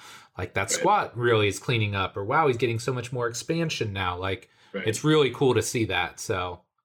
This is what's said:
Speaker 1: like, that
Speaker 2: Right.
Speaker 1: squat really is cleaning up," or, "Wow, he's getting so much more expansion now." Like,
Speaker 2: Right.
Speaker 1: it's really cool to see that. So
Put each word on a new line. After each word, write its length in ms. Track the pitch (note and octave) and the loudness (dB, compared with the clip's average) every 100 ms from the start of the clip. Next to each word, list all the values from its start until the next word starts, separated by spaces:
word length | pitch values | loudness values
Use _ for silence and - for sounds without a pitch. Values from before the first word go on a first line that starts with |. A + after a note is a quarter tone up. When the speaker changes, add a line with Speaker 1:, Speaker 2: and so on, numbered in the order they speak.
| - - - - | -20 -20 -16 -10
Speaker 1:
like, 180 | F#2 | -6
that 80 | - | -4
Speaker 2:
Right. 80 | G2 | -2
Speaker 1:
squat 460 | - F3+ G#3 - A2 | 0 2 2 0 0
really 300 | A#2+ A2 G#2 | 2 4 4
is 140 | G2 | 0
cleaning 340 | - A#2+ G#2 | -2 0 0
up," 220 | G2+ F#2 - | -2 -2 -4
or, 80 | |
"Wow, 240 | G2+ C#3+ D#3 | -2 2 2
he's 80 | A2+ | 2
getting 240 | B2+ A2+ | 0 -2
so 120 | - | -4
much 200 | B2+ A#2+ | -6 -6
more 160 | B2+ A#2+ | -6 -4
expansion 640 | A#2 - E3 E3 - G#2+ | -4 -4 -4 -2 -4 -4
now." 260 | G2 F#2 F2+ | -4 -4 -2
Like, 300 | F#2+ F#2+ - _ _ | -4 -4 -8 _ _
Speaker 2:
Right. 140 | G2 F2+ | -6 -4
Speaker 1:
it's 180 | A2 | 0
really 260 | D3+ D#3 C#3+ | 4 4 4
cool 240 | - C#3 | 4 4
to 80 | A2+ | 4
see 220 | - B2+ G#2 | 2 0 0
that. 320 | F2+ E2+ - | 0 -4 -6
So 420 | - G2 F2+ F2+ _ _ | -6 -4 -4 -8 _ _